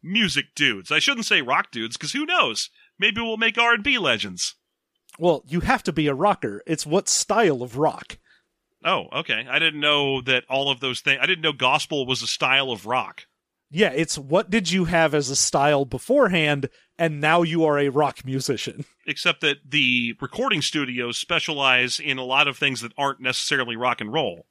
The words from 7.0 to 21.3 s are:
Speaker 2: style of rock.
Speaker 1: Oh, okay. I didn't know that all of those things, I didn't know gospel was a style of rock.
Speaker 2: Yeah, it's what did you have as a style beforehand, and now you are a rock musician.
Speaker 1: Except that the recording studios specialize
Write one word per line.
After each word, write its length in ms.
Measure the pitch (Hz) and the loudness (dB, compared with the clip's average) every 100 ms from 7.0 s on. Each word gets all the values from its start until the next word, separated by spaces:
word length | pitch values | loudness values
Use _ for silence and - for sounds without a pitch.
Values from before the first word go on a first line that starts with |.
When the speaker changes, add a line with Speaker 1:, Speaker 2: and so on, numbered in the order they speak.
| 196 | 2
Speaker 2:
style 540 | - - 208 214 135 | -2 0 2 4 2
of 140 | 123 117 | -4 0
rock. 400 | 151 - - - _ _ _ _ _ _ 160 | 0 0 -14 -20 _ _ _ _ _ _ -2
Speaker 1:
Oh, 220 | 175 87 | -2 -2
okay. 360 | - 165 110 123 | -8 -2 -4 -2
I 80 | 135 | 0
didn't 200 | 160 151 | 0 0
know 420 | 147 147 139 135 | 2 2 2 0
that 240 | 123 127 - | 0 0 0
all 200 | 135 139 | -2 0
of 100 | 131 | -2
those 200 | 131 123 | -2 -4
things, 180 | - 135 | -2 0
I 40 | 139 | 0
didn't 160 | 180 | 0
know 120 | 156 | -2
gospel 520 | 143 127 147 - 151 127 | 2 2 2 0 -4 -2
was 160 | 131 | -2
a 60 | 117 | -4
style 440 | - 147 135 135 | -2 2 2 0
of 140 | 113 101 | -4 -2
rock. 400 | 123 95 - - _ _ _ _ | -2 -2 -10 -20 _ _ _ _
Speaker 2:
Yeah, 200 | 147 196 | 0 0
it's 240 | 135 165 - | 2 -4 -4
what 320 | 139 170 208 | 0 0 2
did 220 | 220 175 | -2 0
you 140 | 185 170 | 0 2
have 280 | 175 160 | 2 4
as 160 | 147 131 | 2 0
a 60 | 139 | 0
style 480 | - 156 143 143 | 0 2 4 2
beforehand, 880 | 139 127 - 269 233 180 151 147 131 _ _ - | 0 -4 2 4 4 4 2 0 -4 _ _ -2
and 220 | 165 147 | -2 0
now 220 | 151 170 | 2 4
you 240 | 170 165 160 | 4 2 2
are 120 | 147 | 4
a 100 | 143 | 2
rock 340 | 135 147 - | 2 0 0
musician. 640 | 131 135 127 120 - - 151 _ - | -6 -4 -2 -4 -4 -10 -14 _ -8
Speaker 1:
Except 360 | 143 180 160 | -2 -2 0
that 160 | 156 143 139 | 0 -2 -2
the 460 | 151 131 123 117 117 | 0 2 2 0 -6
recording 400 | 135 - 262 190 | -10 -4 -2 0
studios 560 | 143 151 135 123 120 117 | -2 -2 -4 -4 -4 -6
specialize 840 | - | -4